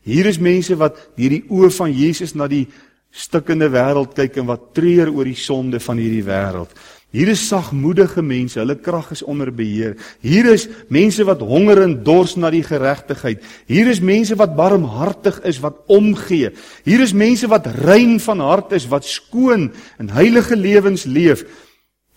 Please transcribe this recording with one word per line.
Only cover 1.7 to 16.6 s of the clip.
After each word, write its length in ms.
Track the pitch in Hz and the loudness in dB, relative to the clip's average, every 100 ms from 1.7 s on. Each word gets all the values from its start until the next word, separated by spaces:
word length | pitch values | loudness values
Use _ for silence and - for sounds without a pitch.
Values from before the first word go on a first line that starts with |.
| 180 | 2
van 160 | 165 | -4
Jesus 460 | 131 156 160 170 151 | -2 -2 -2 -8 -8
na 80 | 143 | -4
die 220 | 143 131 _ _ _ _ | -4 -6 _ _ _ _
stikkende 560 | - - 165 147 160 156 | -20 -6 -4 -2 -2 0
wêreld 420 | 127 135 143 135 - | 0 0 0 -2 -2
kyk 240 | 135 139 | -4 -4
en 80 | 123 | -6
wat 220 | 117 - - | -8 -8 -2
treur 340 | 175 175 156 | 2 2 2
oor 160 | 147 131 | -2 -4
die 80 | 123 | -6
sonde 460 | - 131 127 120 | -6 -4 -4 -6
van 160 | - 117 | -4 -4
hierdie 240 | 113 110 | -2 -4
wêreld. 480 | 98 98 98 90 85 - - - _ | -4 -4 -4 -6 -12 -16 -20 -20 _
Hier 160 | 113 185 | -2 0
is 140 | 196 | 0
sagmoedige 760 | - 196 143 139 147 185 185 185 | -2 -4 -4 -4 0 2 2 0
mense, 320 | 156 127 123 120 | -4 -4 -4 -4
hulle 160 | 117 143 | -4 -6
krag 300 | - 170 - | -6 -6 -8
is 120 | 156 - | -12 -10
onder 220 | 143 131 | -8 -8
beheer. 460 | 120 110 107 110 101 - - | -6 -6 -4 -6 -10 -18 -10
Hier 240 | 117 190 247 | 0 4 4
is 160 | 214 - - - | 4 0 -16 -2
mense 380 | 139 208 208 196 | 2 2 2 0
wat 160 | 160 | 0
honger 380 | 107 147 208 196 | 0 2 6 4
en 140 | 185 131 123 | 4 0 2
dors 300 | 175 175 180 | 2 2 -2
na 80 | 165 | -2
die 100 | 165 | -2
geregtigheid. 800 | - 147 135 143 - 139 127 107 - - - | -2 -2 -2 -4 -8 -8 -6 -8 -12 -18 -2
Hier 240 | 160 240 | 2 2
is 80 | 214 | 2
mense 380 | 185 214 208 208 | 0 0 0 0
wat 160 | 196 151 | 0 2
barmhartig 840 | 180 196 135 113 175 - 196 - | 2 2 0 -4 -6 -4 -4 -2
is, 160 | 180 131 | -4 -6
wat 220 | 147 - - | -8 -6 2
omgee. 640 | 202 214 196 - 170 110 - | 4 4 -2 -2 -2 -2 -6